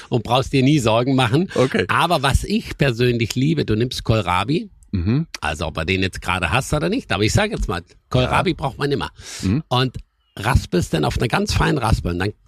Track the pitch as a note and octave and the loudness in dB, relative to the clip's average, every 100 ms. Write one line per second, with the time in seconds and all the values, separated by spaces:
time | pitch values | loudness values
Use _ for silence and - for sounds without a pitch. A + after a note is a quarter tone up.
0 | - B2 - B2+ B2+ C#3 C3 D3+ A2+ A2 | -4 -4 2 0 2 2 4 4 4 2
1 | B2 C3 B2+ C#3 F#3+ - C3 - F2+ A#2 | 2 2 2 2 0 0 2 0 0 2
2 | E3+ E3 C3+ B2 - A3 - - C#3+ A2+ | 2 2 2 0 0 -2 -4 -2 0 2
3 | B2 A#2+ A#2 B2+ C#3 D#3 A2+ G#2+ B2 - | 2 2 0 0 0 0 0 0 -2 -4
4 | - A2 F2+ F2+ A2 E3 G#3+ - _ F#2+ | 0 0 2 0 0 -2 -4 -14 _ -4
5 | F2 C3 E3 - D#2 D#2 D#2 D2+ E2 F#2+ | 0 0 -2 -6 -6 -4 -6 -4 0 0
6 | F#2+ - - F2+ E2+ A#2+ - D3+ E3 B3+ | 0 -4 -2 -2 0 0 0 -2 -2 -4
7 | - G3 G#3+ - G#3 A3+ - F2 - _ | -2 0 2 2 0 -2 -4 -6 -8 _
8 | _ B2 C3 C#3+ D#3 D#3 D3 - C#3+ C3 | _ 0 2 0 0 -2 -6 -4 -2 -2
9 | D#2 - - - F#2+ B2 - B2 B2+ - | -4 -10 -16 -6 -2 -2 0 0 2 -2
10 | - _ _ - G#2+ C3+ - F3+ - D#3 | -16 _ _ -6 0 0 2 -2 0 0
11 | C3 - B2 - G#3 - D#3+ D3+ A2 - | 0 0 0 0 0 0 2 2 0 0
12 | F2+ F2 G2+ - | 0 -2 -4 -6